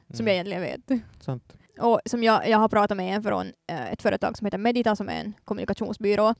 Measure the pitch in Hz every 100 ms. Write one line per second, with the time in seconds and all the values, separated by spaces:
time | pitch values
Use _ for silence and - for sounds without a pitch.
0 | - 226 220 180 196 185 165 - - 247
1 | - - - 127 - - _ - 233 226
2 | - 240 226 214 214 214 220 208 208 196
3 | 185 208 226 196 190 - - 160 107 -
4 | 208 196 - - 208 185 233 247 226 208
5 | 196 160 208 - - 208 - 196 202 220
6 | 202 208 220